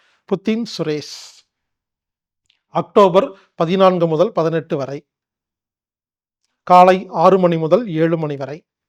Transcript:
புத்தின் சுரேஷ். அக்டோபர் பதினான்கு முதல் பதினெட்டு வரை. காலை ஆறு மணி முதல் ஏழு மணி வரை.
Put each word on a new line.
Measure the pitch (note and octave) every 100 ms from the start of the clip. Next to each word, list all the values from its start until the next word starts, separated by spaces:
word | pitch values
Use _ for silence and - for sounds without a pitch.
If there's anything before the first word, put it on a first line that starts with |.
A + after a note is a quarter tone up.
| _ _ _
புத்தின் | F#3+ - A3 A3+ -
சுரேஷ். | D#3 D3+ - - - _ _ _ _ _ _ _ _ _ _ _ _ _ _
அக்டோபர் | E3 - A3 F#3+ F#3 C#4 - _ -
பதினான்கு | E3 F#3+ F#3 F3+ E3
முதல் | D#3 F3+
பதினெட்டு | - D#3+ E3 D#3+ D3
வரை. | C3 C#3+ - _ _ _ _ _ _ _ _ _ _ _ _ _ _ _
காலை | - F3+ F#3 F#3+ -
ஆறு | G#3+ F3+ F#3+
மணி | F3 E3
முதல் | D#3+ F#3+ A3+
ஏழு | D#3 E3 E3
மணி | D3+ C#3
வரை. | C3+ D3+ _ _